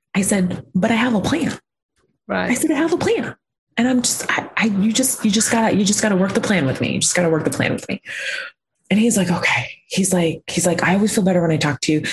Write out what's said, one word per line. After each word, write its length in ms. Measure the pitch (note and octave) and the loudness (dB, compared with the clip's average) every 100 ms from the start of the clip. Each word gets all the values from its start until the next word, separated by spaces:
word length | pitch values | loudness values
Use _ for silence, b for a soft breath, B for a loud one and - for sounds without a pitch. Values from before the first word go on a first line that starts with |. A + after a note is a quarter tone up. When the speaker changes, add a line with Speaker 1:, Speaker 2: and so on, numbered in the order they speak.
| _ | _
Speaker 1:
I 60 | - | -4
said, 420 | - G3+ F3+ - - | 0 0 0 -4 -4
"But 160 | F#3 A3 | 0 2
I 20 | |
have 200 | A3+ B3 | 2 2
a 60 | G#3+ | 0
plan." 380 | - D#4 B3 - _ _ _ _ _ _ - | 0 -2 -2 -6 _ _ _ _ _ _ -6
Speaker 2:
Right. 220 | F#3 - | -2 -2
Speaker 1:
I 40 | |
said, 160 | A#3+ D#4 | 0 0
"I 40 | |
have 180 | C#4+ E4 | 0 0
a 60 | E4 | 0
plan." 360 | F#4 A4+ - - _ _ _ - | 0 -2 -4 -10 _ _ _ -2
And 100 | B3 | 0
I'm 140 | B3+ | 2
just, 280 | A#3+ - - | 0 -2 -4
I, 180 | - - - | -4 -4 -2
I, 80 | G#3+ | 0
you 260 | G3 G#3+ | 2 0
just, 320 | A3 C4 - | 2 0 0
you 60 | A3 | 0
just 200 | G#3 G#3+ | 2 0
gotta, 240 | A#3 A3 | 2 2
you 100 | F#3+ | 2
just 180 | G3 G#3 | 2 2
gotta 140 | G#3+ F#3 | 2 2
work 180 | F#3+ | 2
the 80 | A3+ | 0
plan 240 | - F#3+ C3+ | 0 0 0
with 140 | A#2+ | -2
me. 120 | - | -2
You 80 | - | -2
just 160 | - F3+ | 0 2
gotta 140 | E3+ | 2
work 140 | D#3+ | 2
the 60 | D3+ | 0
plan 220 | - D#3+ | 0 -2
with 160 | - - | -2 -6
me. 140 | - B B B B B B _ _ - | -10 B B B B B B _ _ -2
And 80 | G3 | 2
he's 160 | A#3 G#3 | 2 2
like, 140 | F3+ | 0
"Okay." 340 | E3+ - - - - - | 0 0 -2 -4 -12 -6
He's 240 | - F#3+ | -2 0
like, 300 | F3+ E3 D#3+ - | 2 0 -2 -6
he's 180 | - F3+ | -2 0
like, 180 | E3+ | 2
"I 100 | - | 2
always 180 | G3 G#3+ | 2 2
feel 100 | A3 | 2
better 180 | F#3+ F3+ | 2 2
when 80 | E3+ | 2
I 60 | D#3 | 0
talk 240 | D3+ C3+ | 0 -2
to 120 | - | 0
you." 100 | D3+ D3+ | 0 -2